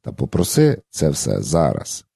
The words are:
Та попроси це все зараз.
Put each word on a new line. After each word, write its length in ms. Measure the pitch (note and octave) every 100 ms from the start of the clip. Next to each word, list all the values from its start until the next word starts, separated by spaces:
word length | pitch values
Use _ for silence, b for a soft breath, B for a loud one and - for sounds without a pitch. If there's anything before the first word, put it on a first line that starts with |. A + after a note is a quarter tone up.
Та 100 | -
попроси 680 | - - - F2 - D3+ - _
це 200 | - D#2
все 320 | C#2+ - G1+
зараз. 640 | G1+ E2 D2+ G1+ - - _